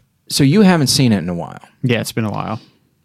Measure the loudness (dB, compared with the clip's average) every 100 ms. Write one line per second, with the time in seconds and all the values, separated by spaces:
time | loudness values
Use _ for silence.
0 | _ _ -8 0 2 4 4 4 2 2
1 | 2 0 -2 -6 -10 -14 -20 _ -2 -2
2 | -4 -6 -6 -6 -8 -10 -12 _ _ _